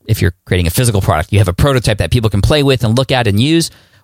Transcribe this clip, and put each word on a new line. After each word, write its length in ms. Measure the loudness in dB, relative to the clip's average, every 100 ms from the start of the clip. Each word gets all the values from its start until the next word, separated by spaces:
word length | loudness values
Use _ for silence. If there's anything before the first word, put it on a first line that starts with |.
| -6
if 140 | -2
you're 140 | -2 -4
creating 220 | -4 -2 -2
a 40 |
physical 300 | -2 0 0
product, 320 | 0 -2 0
you 60 | 0
have 100 | 0
a 60 |
prototype 440 | 0 0 0 0 -2
that 120 | -2
people 180 | 0 0
can 140 | 0
play 200 | 2 2
with 180 | 2 0
and 160 | 0 0
look 140 | 0
at 160 | 0 0
and 120 | 0
use. 300 | 2 0 -2 -8 _ _